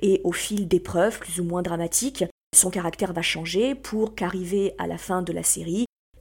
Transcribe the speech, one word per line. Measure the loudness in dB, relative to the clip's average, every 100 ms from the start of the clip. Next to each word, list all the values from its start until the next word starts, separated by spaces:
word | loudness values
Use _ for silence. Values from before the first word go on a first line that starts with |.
et | 4 4
au | 2
fil | -2 -2 -2 2
d'épreuves | 2 2 2 2 0
plus | -6 -4
ou |
moins | -2 -2
dramatiques, | -2 -2 -2 -2 -2 -2 -4 -4 _ 4
son | 4
caractère | 2 -2 -2 -2
va | 0
changer | -2 -2 -2 0 2 0
pour | -4 -2 -2 -2
qu'arrivé | -4 -2 0 0 0 -2
à | -6
la | -6
fin | -2 -2
de | 0
la | -2
série, | 0 0 0 -2 -2 _ _ -10